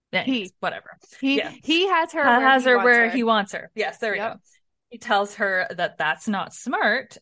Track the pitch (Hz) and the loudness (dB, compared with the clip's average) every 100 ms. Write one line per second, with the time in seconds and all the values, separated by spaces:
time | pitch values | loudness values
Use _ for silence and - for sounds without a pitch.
0 | _ 185 269 247 185 _ 185 - - - | _ -4 -2 -4 -6 _ -8 -8 -14 -20
1 | _ - 269 277 - - - 330 381 339 | _ -4 0 0 -2 -8 -2 0 2 0
2 | 330 311 277 240 269 269 254 240 247 233 | 0 0 2 4 4 4 4 4 6 4
3 | 233 247 226 220 202 190 - 220 175 - | 4 0 2 0 0 -8 -10 -6 -6 -4
4 | 226 196 220 - _ _ _ _ _ 233 | -4 -4 -6 -8 _ _ _ _ _ -14
5 | - 202 202 - 196 185 - 170 160 - | -2 0 0 -4 -2 -2 -4 -4 -6 -2
6 | 156 170 220 196 - - 240 381 233 247 | -4 -2 -4 -4 -6 -10 -6 -2 0 0
7 | 254 - | -6 -18